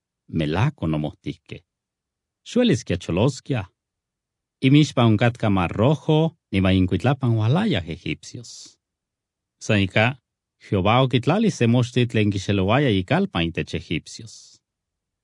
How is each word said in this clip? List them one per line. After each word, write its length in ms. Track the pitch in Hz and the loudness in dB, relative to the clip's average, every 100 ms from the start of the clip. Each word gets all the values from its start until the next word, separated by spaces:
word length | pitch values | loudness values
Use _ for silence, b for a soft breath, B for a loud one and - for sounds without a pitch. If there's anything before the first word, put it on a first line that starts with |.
| _ _ - | _ _ -10
melak 540 | 82 76 82 135 - | -6 -4 -2 -2 -4
onomohtihkeh. 840 | 85 78 76 - - 71 - - _ _ _ _ _ _ _ _ | -6 -4 -6 -10 -12 -14 -16 -20 _ _ _ _ _ _ _ _
Xuelis 400 | - 233 247 135 | -6 0 2 0
kiacholoskia. 800 | - 90 - 82 131 - - 127 90 _ _ _ _ _ _ _ _ _ | -2 -6 -4 0 0 -2 -6 -8 -8 _ _ _ _ _ _ _ _ _
Inmixpan 440 | 135 147 151 - 117 | 4 4 4 2 2
onkatka 440 | 104 120 120 110 | 4 2 0 0
Mar 200 | 95 85 | 0 0
Rojo, 640 | 80 120 156 - 156 160 - _ | 0 0 0 0 0 0 -4 _
niman 220 | 98 95 | 0 2
inkuitlapan 560 | 95 92 92 123 143 123 | 2 2 0 0 0 0
ualayah 580 | 113 107 156 220 110 80 | 0 0 0 0 -2 -6
egipcios. 920 | 80 82 76 - - 120 - - _ _ _ _ _ _ _ _ _ | -8 -8 -10 -12 -18 -18 -20 -20 _ _ _ _ _ _ _ _ _
San 200 | - 104 | -2 0
ika, 360 | 98 107 113 143 _ _ _ _ - | 2 2 0 -2 _ _ _ _ -4
Jehová 300 | 101 92 120 | 0 2 2
okitlali 500 | 131 123 139 190 220 | 2 0 0 0 0
se 160 | - 117 | 0 2
moxtli 400 | 120 120 127 120 | 2 2 0 0
tlen 240 | 113 104 | 0 0
kixelouaya 580 | 98 - 101 95 123 143 | -2 -2 -2 0 0 2
ikalpan 540 | 95 92 156 196 90 | 0 0 -2 -2 -2
itech 320 | 85 80 76 | -4 -4 -6
egipcios. 840 | 82 - 78 - - 113 - - - _ _ _ _ _ _ | -8 -6 -8 -8 -16 -20 -20 -20 -20 _ _ _ _ _ _